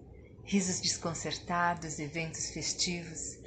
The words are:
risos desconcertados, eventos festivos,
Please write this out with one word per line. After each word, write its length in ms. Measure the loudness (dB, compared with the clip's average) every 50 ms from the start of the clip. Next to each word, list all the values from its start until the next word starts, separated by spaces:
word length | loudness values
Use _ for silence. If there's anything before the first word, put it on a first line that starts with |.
| -16 -16 -16 -16 -16 -18 -16 -14 -4
risos 360 | 2 4 4 4 4 2 2
desconcertados, 1200 | 2 2 2 2 0 -2 -2 -2 -2 -2 -4 -4 -2 0 4 6 6 6 4 2 0 -4 -4 -4
eventos 500 | -4 -2 0 -2 -2 -2 -2 -2 -4 -2
festivos, 880 | -2 -2 0 0 2 2 2 2 2 0 -2 -6 -6 -6 -6 -6 -8 -10 -12